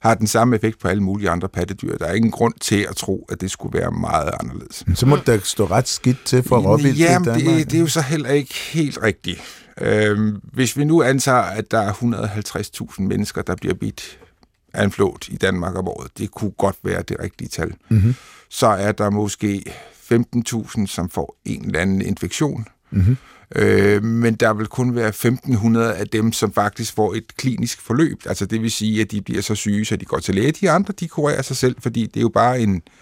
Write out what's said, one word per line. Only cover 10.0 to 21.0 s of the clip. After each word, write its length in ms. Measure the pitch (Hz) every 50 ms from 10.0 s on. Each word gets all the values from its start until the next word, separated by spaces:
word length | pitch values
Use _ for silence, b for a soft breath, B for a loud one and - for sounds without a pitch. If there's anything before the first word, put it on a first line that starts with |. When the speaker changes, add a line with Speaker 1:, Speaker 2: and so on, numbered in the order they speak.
| 107 104 104 107 107 107 104 98 - -
Speaker 1:
hvis 240 | - 127 131 113 -
vi 80 | 135 147
nu 180 | 151 160 165
antager, 360 | 127 123 135 135 - 139 127 123
at 280 | 101 90 95 110 107 -
der 80 | - 113
er 120 | 104 104
hundrede 300 | 101 - 120 120 117 -
og 60 | - 107
halvtreds 420 | 98 107 107 - - - 104 -
tusind 360 | - - - - - - 95
mennesker, 360 | 95 95 98 104 - - -
der 120 | - - 92
bliver 180 | 98 - - -
bidt 440 | - 110 104 - - - - - - b b b b _ _ _ _ _ _ -
af 100 | - 104
en 60 | 101
flåt 360 | - - 101 92 - - - -
i 80 | -
Danmark 400 | - 98 98 92 90 85 90 90
om 120 | 95 92 87
året, 220 | - - - - - -
det 120 | 104 101
kunne 200 | - - 110 101
godt 260 | - - - 98 - -
være 200 | - 92 92 90 - -
det 80 | - -
rigtige 260 | - 95 _ - - -
tal, 240 | - - 82 80 76 - _ -
Speaker 2:
Mhm. 240 | 113 107 95 117 127 B B B B B B B
Speaker 1:
så 160 | - - 127
er 260 | 113 104 92 101 104
der 180 | 101 - 107 101
måske 540 | 101 104 107 104 - - 107 104 101 98 - - B B B B B B
femten 400 | - - 117 120 120 - - 120
tusind, 440 | 113 - 120 117 104 - - 113 101 -
som 200 | - -